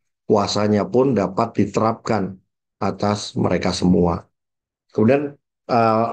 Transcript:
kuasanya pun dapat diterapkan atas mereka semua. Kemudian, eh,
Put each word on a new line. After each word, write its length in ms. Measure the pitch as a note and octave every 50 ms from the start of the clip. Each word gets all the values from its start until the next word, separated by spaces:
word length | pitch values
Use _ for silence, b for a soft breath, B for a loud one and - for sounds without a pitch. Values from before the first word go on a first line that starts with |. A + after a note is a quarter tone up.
| _ _ _ _ _
kuasanya 640 | - A2 G2+ G2+ F2+ - G#2 G#2 G#2 G#2+ G#2 F#2+
pun 240 | F2+ G2+ A#2+ C3 C#3
dapat 400 | B2 G#2 F#2+ F2+ - - A#2 A2+ - -
diterapkan 800 | G2+ - - A2+ A2 A2+ A2+ - - - A#2 G2+ F#2 F#2 F#2+ - _ _ _ _ _ _ _ -
atas 560 | G#2 G2 - - G#2 G#2 G#2 G2+ - - -
mereka 400 | A#2+ A2 G#2 F2+ F2 F#2 F#2 F2
semua. 480 | - F#2 F2+ F2+ F#2 F2 F2 E2+ - - _ _ _ _ _ _ _ _ _ _ _ _ _ -
Kemudian, 400 | - G#2+ A2+ C3+ C#3+ D3 C#3+ D3 _ _ _ _ _ _
eh, 380 | - C3 A#2+ A2+ A2+ A2 A2+ A#2 A#2